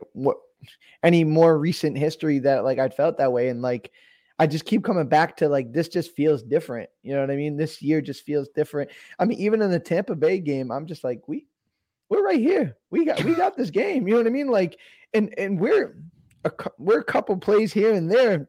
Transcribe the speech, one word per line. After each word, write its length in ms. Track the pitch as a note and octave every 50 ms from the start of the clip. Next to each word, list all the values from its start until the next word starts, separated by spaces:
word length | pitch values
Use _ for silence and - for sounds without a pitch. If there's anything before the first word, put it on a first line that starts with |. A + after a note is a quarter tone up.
| - - -
what, 240 | - C3+ C#3 - - - _ _ _ - - - _ _ - - _ -
any 200 | E3+ F3 E3+ D#3+
more 340 | D#3 D#3 D#3+ E3 E3 D#3+ D3
recent 360 | D3+ F3 - - - D3+ A2
history 440 | C#3 D3+ D3 D#3 - E3 D#3 C#3+ C#3
that, 240 | B2 C#3 C3+ A#2 G#2
like, 160 | C3+ B2+ B2
I'd 160 | C3+ B2+ -
felt 240 | - D3 E3+ D#3 -
that 120 | C#3 C3
way. 180 | B2 A#2+ B2 B2+
And, 120 | A#2+ A#2+
like, 300 | B2+ B2+ B2 A#2+ - - _ _ _ _ _ _ _ _ _ -
I 80 | E3
just 180 | D3+ D3+ D#3 -
keep 180 | - G#3+ G#3 -
coming 240 | A#3 G3 F3 D3+
back 300 | - D#3 D3+ E3 D#3+ -
to, 100 | - E3
like, 240 | C#3+ C#3+ C#3 B2+ A2+
this 160 | B2 E3 E3
just 280 | E3+ - F3 - - -
feels 260 | - D3 D#3 D3 B2
different. 480 | A2+ C3 C#3 E3+ - B2+ A#2+ A#2 F#2+ - _ _ -
You 100 | C3+ C#3
know 80 | C#3
what 80 | C3+ C#3
I 60 | C#3
mean? 220 | C#3 D3 D3+ D3
This 220 | D3 D#3+ D#3 - -
year 220 | C3 C#3+ D#3 D#3
just 240 | B2+ C#3+ C3 - -
feels 240 | - D3 D3 C#3 C#3+
different. 400 | _ D3+ D3+ - D3+ C#3+ C#3 - - - - - - -
I 60 | F#3
mean, 120 | A3+ -
even 240 | - G3 G#3+ A3 A3
in 80 | G#3 F#3+
the 100 | F3 D#3
Tampa 360 | - - E3+ E3+ - - -
Bay 240 | D3 A#2+ E3+ F#3+ G3
game, 320 | E3 D3 C#3+ C3+ B2+ A#2+
I'm 160 | A#2+ C#3 D#3+
just 160 | D#3+ D#3+ - -
like, 180 | B2+ B2 - -
"We, 180 | - - D3 - _ _ _ _ _ _ _ _ _ _ _ _ -
we're 160 | - G4+ G4
right 140 | G4 F4+ B3+
here. 360 | A3 D#4+ G4 E4+ A3+ C3+ - _ _ _
We 160 | F3 C#4+ D#4+
got, 180 | D#4 - - -
we 120 | C4 E4+
got 200 | E4+ F#4 G#4 F#4+
this 140 | - C4 E3
game." 380 | - G3+ C#4 G4+ F4+ C4 F#3
You 80 | F#3+ A3+
know 40 | A#3+
what 40 | A3+
I 60 | A3+
mean? 160 | B3 C#4+ C#4+
Like, 320 | C4+ A#3 G3 F#3 E3+ - - - - _ _ _ _ -
and, 180 | A3 G#3+ - -
and 220 | - G3 G3 G3+ D#3+
we're 360 | G3 C#4+ A4 G4 - - - - D#3 E3+ - _ _ _ _ _ -
a 60 | E3
cou-, 220 | - - - - - -
we're 220 | D3 F#3+ A#3 D4
a 20 | -
couple 340 | - - - - - G3
plays 340 | F3+ - G3+ G#3 G#3 A3 F3+
here 220 | - G#3+ G#3 A3+ G#3+
and 160 | F#3 D#3+ E3
there, 380 | G#3+ B3+ B3+ A3 F#3+ D3+ C#3